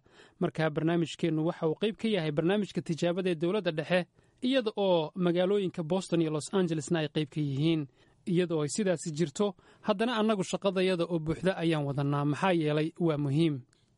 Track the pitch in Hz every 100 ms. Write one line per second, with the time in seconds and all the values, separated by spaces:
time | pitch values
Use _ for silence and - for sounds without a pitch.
0 | _ - - - 170 - 160 151 160 175
1 | 156 - 170 156 160 - 160 151 214 -
2 | 226 202 156 151 160 208 190 - - 156
3 | 170 175 180 165 170 214 175 156 151 180
4 | - _ _ _ 247 269 214 208 196 175
5 | 151 190 175 170 185 208 185 - 156 185
6 | - 170 160 151 - 196 180 160 - 165
7 | 151 160 151 156 143 135 156 160 139 _
8 | _ _ - 170 175 160 147 - 190 170
9 | 175 147 170 - 208 - - - - 196
10 | 233 226 214 208 - 180 196 190 185 180
11 | 170 170 156 156 185 185 170 156 143 139
12 | 139 143 143 143 190 180 151 151 156 -
13 | 170 147 147 143 165 139 - _ _